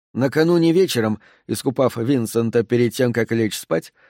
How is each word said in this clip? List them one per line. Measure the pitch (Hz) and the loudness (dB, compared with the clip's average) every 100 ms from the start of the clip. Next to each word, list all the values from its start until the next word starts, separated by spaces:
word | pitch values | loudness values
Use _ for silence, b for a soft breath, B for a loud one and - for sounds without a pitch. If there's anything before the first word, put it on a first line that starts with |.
| _ | _
Накануне | - 135 147 165 175 165 | -4 -2 0 2 4 4
вечером, | 165 185 120 110 107 b b b | 4 2 0 -2 -4 b b b
искупав | 113 135 127 127 117 | -6 -4 0 -2 0
Винсента | 117 139 110 117 113 120 | -2 0 0 -2 0 0
перед | 104 123 120 | 0 0 0
тем, | - 123 | 0 -2
как | 117 113 | 0 -2
лечь | 113 110 - | 0 -2 -4
спать, | - 165 - b | -4 -6 -6 b